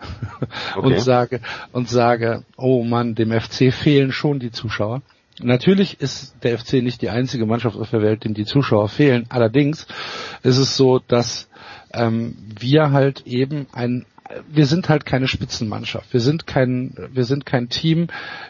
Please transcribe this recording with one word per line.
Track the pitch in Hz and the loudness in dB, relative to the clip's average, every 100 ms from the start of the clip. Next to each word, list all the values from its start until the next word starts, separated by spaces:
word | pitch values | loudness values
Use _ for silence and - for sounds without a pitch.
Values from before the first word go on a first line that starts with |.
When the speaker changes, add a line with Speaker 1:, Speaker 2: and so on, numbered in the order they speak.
| - - - - | -12 -12 -12 -10
Speaker 1:
<laughs> | 123 - - 98 | -10 -8 -8 0
Speaker 2:
Okay. | 131 | 2
Speaker 1:
und | 95 | 2
sage, | 127 123 120 120 - - - | 4 2 2 -4 -10 -14 -8
und | 123 117 | -6 0
sage, | 123 120 120 113 113 - - | 2 4 2 0 -2 -8 -4
oh | 127 127 | 2 2
Mann, | 117 117 120 113 | 2 0 -2 0
dem | 110 | 0
F | 113 - | 0 -2
C | - 131 | 2 2
fehlen | - 160 143 135 | 4 4 4 2
schon | - 151 139 | 0 -2 -2
die | 120 | -6
Zuschauer. | 113 110 - 107 131 - _ _ - | -8 -8 -4 -4 -6 -10 _ _ -6
Natürlich | 120 127 - 196 196 - | 0 2 4 4 2 -2
ist | 135 - - - | -8 -8 -16 -4
der | 127 | -2
F | 117 | -2
C | - 135 | 0 0
nicht | 123 120 | 0 -4
die | 98 | -4
einzige | 113 131 123 110 | -2 -2 -2 0
Mannschaft | 117 113 101 | 0 -2 -4
auf | 110 | -2
der | 117 | 2
Welt, | 107 107 110 | 2 0 -2
dem | |
die | 107 104 | -4 0
Zuschauer | 143 131 110 104 | 0 4 2 2
fehlen. | - 147 123 117 | 4 4 4 0
Allerdings | 123 113 131 143 160 - - - - - - | 0 2 4 2 -2 -10 -12 -12 -10 -12 -4
ist | 127 127 | 2 2
es | 131 - | 2 4
so, | 131 127 | 4 4
dass, | - 120 - - - - - - - | 2 0 0 -6 -14 -20 -20 -20 -12
ähm, | - 117 113 117 - 104 104 | -4 -2 -2 -4 -10 -16 -6
wir | 123 147 151 | 2 4 4
halt | 139 139 131 - | 4 2 0 -6
eben | 123 135 151 131 | -2 -2 -4 -8
ein, | 127 120 123 - - - - - | -6 -4 -4 -6 -20 -18 -16 -2
wir | 151 139 | 2 4
sind | 170 - | 2 2
halt | 151 - | 0 2
keine | 127 127 | -2 0
Spitzenmannschaft. | - 135 - 110 104 113 107 - | -4 -6 -6 -6 -6 -8 -10 -4
Wir | 123 | 0
sind | 120 160 - | 0 -2 -2
kein, | 143 127 127 131 - - | 0 0 -2 -6 -10 -8
wir | 131 | -4
sind | 120 139 - | -2 -2 -2
kein | 127 120 | -2 -2
Team | - 160 160 170 - - - - | -2 0 0 -2 -8 -14 -16 -16